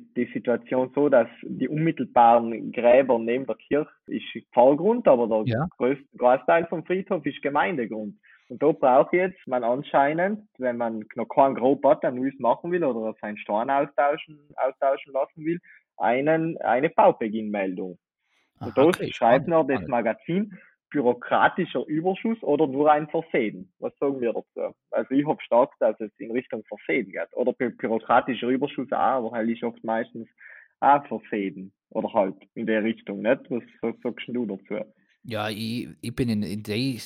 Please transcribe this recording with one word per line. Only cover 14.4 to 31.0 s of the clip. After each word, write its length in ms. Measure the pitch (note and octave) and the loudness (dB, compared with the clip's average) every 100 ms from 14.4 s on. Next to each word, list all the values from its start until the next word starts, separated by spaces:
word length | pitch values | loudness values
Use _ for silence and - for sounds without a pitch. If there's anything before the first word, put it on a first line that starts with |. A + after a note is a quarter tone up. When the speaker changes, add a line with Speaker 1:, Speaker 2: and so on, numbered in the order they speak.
| C#3+ - | _ -6
Speaker 1:
austauschen 580 | B2+ - C#3 C#3 - | -4 -2 -2 -2 -4
lassen 300 | C3+ D3 - D#3 | -6 -6 -6 -6
will, 140 | F3 - - _ - | -6 -8 -20 _ -4
einen, 600 | G#2+ B2 C#3+ D#3+ E3 E3+ | -2 0 0 0 -2 -4
eine 300 | - A#2 D#3 | -2 0 0
Baubeginnmeldung. 1080 | - G#3 - A2+ A2 G#2+ G#2 F#2+ F#2 F#2+ F2 _ _ _ _ _ - | 4 4 4 -2 -4 -4 -4 -4 -6 -10 -12 _ _ _ _ _ -14
Und 140 | A2+ A#2+ | -4 4
Speaker 2:
Aha, 0 | |
Speaker 1:
da 140 | D3+ | 4
Speaker 2:
okay, 180 | F#3 D3 | 4 -4
Speaker 1:
schreibt 360 | - A#2 C3 C3+ | 0 4 4 4
Speaker 2:
spannend, 20 | |
Speaker 1:
noch 180 | E3 C#3+ | 0 2
das 140 | C3 | -2
Speaker 2:
spannend. 60 | E2 | -2
Speaker 1:
Magazin, 720 | A#2+ A#2 A2 - F3 G#3+ F3+ _ _ _ | -2 -2 -4 -4 -4 -4 -8 _ _ _
„Bürokratischer 960 | D3 B2 A#2+ - A#2+ B2 - - C#3 A#2+ | -2 0 0 0 2 2 0 -4 -4 -4
Überschuss 540 | D3+ F3 F#3+ A3+ A3+ | -4 -2 -2 -4 -4
oder 240 | - D3 D3+ | 0 0 2
nur 240 | C3 D3+ | 2 2
ein 160 | D3+ D#3 | 2 0
Versehen“. 640 | E3 D#3+ E3+ A2 F2+ F#2 _ | -6 -4 -2 -2 -6 -16 _
Was 140 | - - | -10 -4
sagen 220 | C#3+ C3+ | -4 -2
wir 120 | A#2 | -4
dazu? 400 | G2 - - F2+ - _ | -4 -8 -8 -8 -10 _
Also 200 | G#2+ A#2 | -6 -2
ich 120 | C3+ C#3+ | -2 -2
hab 160 | C3 | -4
stark, 300 | - A#2 B2+ - | 0 2 2 0
dass 200 | A#2+ G#2+ | -2 -2
es 120 | G#2+ - | -8 -12
in 140 | A2+ | -8
Richtung 320 | A#2 B2+ A#2 - | -6 -6 -10 -12
Versehen 460 | G#2+ - D#3 G2 | -12 -6 -4 -4
geht. 220 | E2+ E2+ | -8 -8
Oder 180 | - B2 | -4 -4
bü-, 240 | A#2+ B2 - | -2 -4 -4
bürokratischer 720 | A#2+ A2 - B2 B2+ A2+ A#2+ | -4 -2 2 2 2 -2 -2
Überschuss 440 | C3 C#3 - B2 | -2 -2 -6 -6
auch, 60 | - | -2
aber 340 | G2+ C3 A2+ | 0 0 -2
halt 180 | A#2 A2+ | -4 -4
ist 140 | A#2 | -4
oft 200 | A#2+ A#2 | -6 -8
meistens 440 | A2+ A2+ A#2 A#2 A2+ _ - - - - | -6 -4 -6 -10 -18 _ -20 -20 -20 -2
auch 260 | C3 C#3+ | 4 4